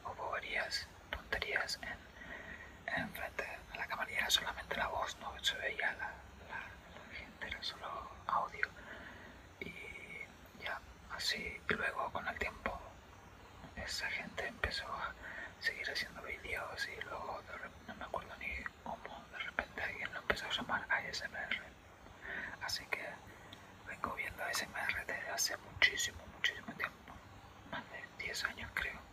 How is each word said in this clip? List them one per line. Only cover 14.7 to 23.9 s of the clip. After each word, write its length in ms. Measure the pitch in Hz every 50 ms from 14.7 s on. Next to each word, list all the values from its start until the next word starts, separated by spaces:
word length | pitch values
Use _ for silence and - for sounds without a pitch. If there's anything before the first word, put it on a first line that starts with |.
| - - - -
a 220 | - - - - - - - - - - - - - -
seguir 280 | - - - - - -
haciendo 360 | - - - - - - -
vídeos 640 | - - - - - - - - - - - - -
y 120 | - - -
luego 400 | - - - - - - - -
de 140 | - - -
rep-, 280 | - - - - - -
no 40 | -
me 120 | - -
acuerdo 300 | - - - - - - -
ni 260 | - - - - - - - - -
cómo, 400 | - - - - - - - - -
de 60 | - -
repente 460 | - - - - - - - - -
alguien 280 | - - - - - -
lo 60 | -
empezó 280 | - - - - - -
a 20 |
llamar 340 | - - - - - - - -
A 100 | - - -
S 200 | - - - -
M 140 | - - -
R. 240 | - - - - - - - - - - - - - - - - - - - - - - - - -
Así 200 | - - - - -
que 200 | - - - - - - - - - - - - - - - - - - -
vengo 300 | -